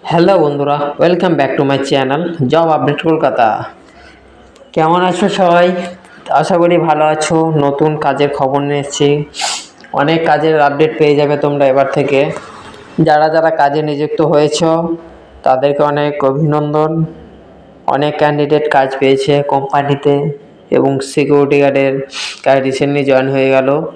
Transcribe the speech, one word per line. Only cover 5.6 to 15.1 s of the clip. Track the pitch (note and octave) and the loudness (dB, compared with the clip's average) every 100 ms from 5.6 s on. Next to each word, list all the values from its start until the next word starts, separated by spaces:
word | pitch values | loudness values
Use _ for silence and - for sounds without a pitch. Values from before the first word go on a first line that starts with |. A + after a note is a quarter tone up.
| F3+ F3+ - - - - - C#3 | 2 0 -8 -14 -20 -20 -2 -2
আশা | D#3 F3+ | 0 2
করি | F3 F3 D#3+ | 2 2 2
ভালো | D3+ D#3 | 0 0
আছো। | D#3 - D#3+ D#3+ D#3 C#3+ | 0 0 0 0 0 0
নতুন | C#3+ D#3 D3+ C#3+ | 0 0 0 -2
কাজের | C3+ D3 C#3+ | 0 -2 0
খবর | C3+ C#3+ C#3+ | -2 -2 -2
নিয়ে | C#3+ | -4
এসেছি। | C3+ - C#3+ D3 D3 - - - - - - - | -6 0 0 2 -4 -8 -8 -8 -14 -20 -8 -2
অনেক | C#3+ E3 D#3+ | 0 0 0
কাজের | D3+ D#3+ D#3 C#3+ | 0 2 2 0
আপডেট | C#3+ D#3 - | 2 -2 2
পেয়ে | D3+ C#3+ | 2 2
যাবে | D3 D3 D3 | 0 0 -2
তোমরা | C#3+ C#3 | 0 2
এবার | C3+ C3+ - | 2 0 0
থেকে। | C#3 C3+ D3 - - - - - - - D#3+ | 0 0 0 -4 -14 -20 -20 -20 -12 0 2
যারা | D3+ D#3 D#3+ | 4 2 2
যারা | D#3+ D#3+ | 0 2
কাজে | C#3+ C#3+ D3+ | 0 0 -4
নিযুক্ত | C#3+ D3+ - D#3 | -4 -4 -2 2
হয়েছ, | D3 D3+ - E3 E3 E3+ E3 - | 2 2 0 0 0 -2 -6 -10